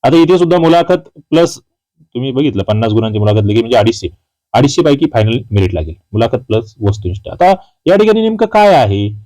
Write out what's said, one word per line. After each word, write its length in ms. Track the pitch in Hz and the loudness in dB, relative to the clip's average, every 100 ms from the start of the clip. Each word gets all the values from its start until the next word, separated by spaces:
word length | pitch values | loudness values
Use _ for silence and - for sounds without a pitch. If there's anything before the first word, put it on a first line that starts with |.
आता 200 | 123 165 | 2 2
इथे 160 | 165 180 | 4 2
सुद्धा 200 | 175 175 | 2 2
मुलाखत 500 | 165 170 170 180 - - | 4 2 2 -2 -4 -20
प्लस 420 | _ 160 170 - _ _ _ _ | _ 0 0 -4 _ _ _ _
तुम्ही 300 | _ 120 135 | _ -8 -6
बघितलं, 300 | 127 147 101 | -2 -2 -4
पन्नास 300 | 92 107 113 | -4 -2 0
गुणांची 260 | 107 113 107 | -2 -2 -2
मुलाखत 260 | 107 107 | 0 0
लगे 160 | 104 107 | 0 -2
म्हणजे 160 | 117 120 | 0 0
अडीचशे, 320 | 107 - 87 - _ _ _ | 0 -2 -8 -14 _ _ _
अडीचशे 300 | 113 139 156 | 0 0 0
पैकी 240 | 151 143 156 | 0 0 0
फायनल 260 | 113 107 113 - | 0 0 -2 -2
मेरिट 240 | 101 92 | -2 -2
लागेल, 200 | 85 78 80 _ | -4 -8 -12 _
मुलाखत 240 | 104 113 131 | -2 -2 -2
प्लस 380 | 131 107 113 _ | -4 -4 -4 _
वस्तुनिष्ठ. 480 | 104 101 92 92 - | -4 -4 -6 -10 -12
आता 260 | - 180 190 _ _ - | 0 0 0 _ _ 0
या 100 | 196 | 2
ठिकाणी 260 | 214 220 | 2 2
नेमकं 240 | 220 220 220 | 0 -2 -2
काय 280 | 214 208 | 2 4
आहे? 360 | 170 110 98 101 104 | 4 2 0 -4 -8